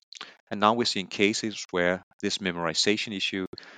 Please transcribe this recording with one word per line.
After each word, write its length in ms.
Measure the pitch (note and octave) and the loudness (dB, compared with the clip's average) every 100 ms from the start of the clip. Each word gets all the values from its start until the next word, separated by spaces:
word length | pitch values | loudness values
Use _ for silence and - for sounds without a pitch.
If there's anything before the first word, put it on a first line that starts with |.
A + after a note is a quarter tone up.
| _ - - - - | _ -16 -16 -16 -10
And 100 | G#2 | 2
now 140 | G#2 | 4
we're 120 | A#2+ A#2 | 4 0
seeing 220 | G2+ F2+ | -2 -4
cases 580 | - G2+ A2 A2 G2 - | 2 2 2 -4 -6 -4
where 300 | F2+ F2 F#2 - _ | 0 2 0 -4 _
this 180 | G2+ - | -4 -2
memorization 760 | F#2+ F2 E2+ D#2 - G#2+ - G2 | -4 -2 -2 0 2 0 -2 -4
issue 300 | - G2 F#2 - - | -4 -4 -6 -8 -20